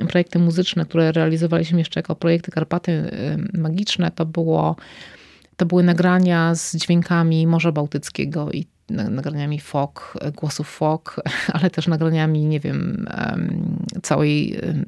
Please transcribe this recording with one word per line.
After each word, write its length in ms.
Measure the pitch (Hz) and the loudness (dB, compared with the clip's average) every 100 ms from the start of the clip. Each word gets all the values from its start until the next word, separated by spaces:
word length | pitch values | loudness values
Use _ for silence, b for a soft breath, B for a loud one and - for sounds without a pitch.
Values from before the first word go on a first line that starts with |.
| 170 | -2
projekty 300 | 180 175 170 | 0 2 2
muzyczne, 460 | 170 165 185 170 156 | 4 2 0 -2 -2
które 260 | 165 160 | 2 2
realizowaliśmy 680 | 160 160 160 165 165 165 170 | 2 2 2 2 0 2 0
jeszcze 200 | 160 165 | 0 -4
jako 160 | - 165 | -4 -2
projekty 360 | 170 170 - | 2 0 0
Karpaty, 400 | 160 160 175 - | -4 -2 -2 0
e, 680 | 156 - - 135 156 - - | -2 -2 -4 -4 -4 -4 -2
Magiczne, 540 | 156 175 208 - 165 | -2 -2 -2 0 -2
to 140 | - 160 | -2 -2
było, 500 | 170 160 160 156 160 B B B B B B B - | 0 2 2 2 -2 B B B B B B B -2
to 80 | 175 | 2
były 180 | 180 | 4
nagrania 720 | 175 170 180 185 185 170 165 165 | 4 4 4 4 4 4 2 0
z 200 | - 160 | -2 -4
dźwiękami 720 | - 170 - 170 165 160 165 | 2 2 4 2 4 4 4
Morza 240 | 165 170 | 4 2
Bałtyckiego 800 | 151 147 147 - - 143 160 147 | 0 -2 -4 -6 -6 -4 -4 -4
i 140 | - - _ - | -6 -8 _ -6
na-, 200 | 220 107 | -4 -2
nagraniami 500 | 127 143 147 147 147 | -4 -4 -4 -4 -4
fok, 540 | - 147 143 - - - 151 143 | -4 -2 -2 -6 -14 -8 -8 -6
głosów 320 | 147 - 151 | -6 -6 -8
fok, 520 | - 156 160 - - 143 | -2 0 0 -4 -8 -6
<laughs> 220 | - - | -4 -2
ale 160 | 165 175 | 0 0
też 180 | - 170 | 0 0
nagraniami, 580 | 160 160 160 156 156 151 | 2 2 2 2 2 2
nie 140 | 151 | 0
wiem, 480 | 147 139 - - - | -2 -4 -4 -4 -6
em, 640 | - - - - - - - - - | -6 -4 -2 -2 -2 -4 -4 -6 -8
całej, 580 | - 147 151 147 - - | -2 2 2 2 0 -4
em, 240 | - 151 | -4 -4